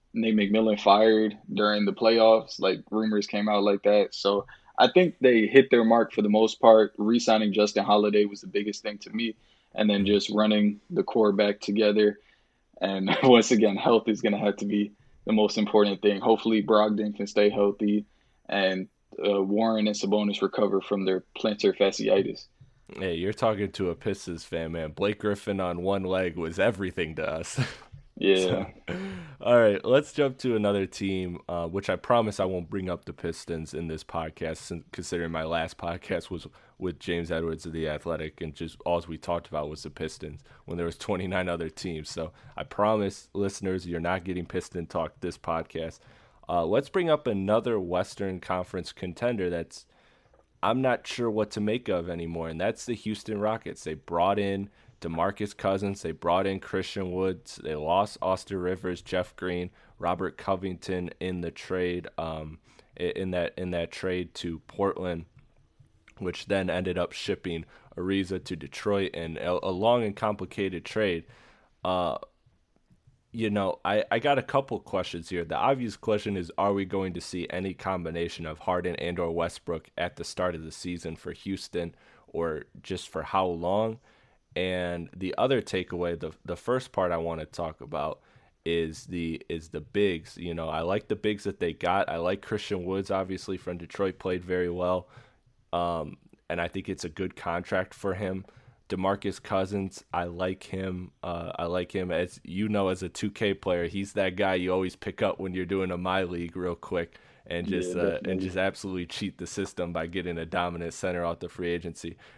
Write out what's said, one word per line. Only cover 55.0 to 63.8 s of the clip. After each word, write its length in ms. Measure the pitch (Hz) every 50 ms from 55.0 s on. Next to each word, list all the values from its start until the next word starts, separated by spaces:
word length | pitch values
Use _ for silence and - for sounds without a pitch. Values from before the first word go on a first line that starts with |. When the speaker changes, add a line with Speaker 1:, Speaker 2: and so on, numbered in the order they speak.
Speaker 2:
DeMarcus 560 | - 82 82 80 87 98 101 - 104 101 -
Cousins, 460 | - - 98 98 98 101 101 98 -
they 100 | - 82
brought 340 | 80 - - 85 87 92 98
in 140 | 98 98 98
Christian 500 | - - - 95 90 - - 101 95 92
Woods, 480 | 90 92 95 92 92 78 - - - - -
they 100 | 71 78
lost 440 | 76 76 78 87 95 104 104 - -
Austin 360 | - 92 95 92 - - 101 92
Rivers, 440 | 90 90 92 92 - 90 90 -
Jeff 320 | - - - 92 90 - -
Green, 360 | - 90 90 90 90 90 90 _ _ _ _ _ -
Robert 400 | - 85 90 85 92 85 - -
Covington 720 | - - 98 90 95 95 90 85 - - 95 90 90 82 - -
in 220 | 90 92 92 90
the 100 | 85 82
trade, 560 | 82 - - - 95 92 90 90 87 87 80 - - -
um, 420 | 82 82 80 78 78 78 78 - _ _ _ _ - _ - -
i-, 120 | 90 85 -
in 160 | - 95 92
that, 200 | 90 90 85 - -
in 160 | - 92 90
that 180 | 87 85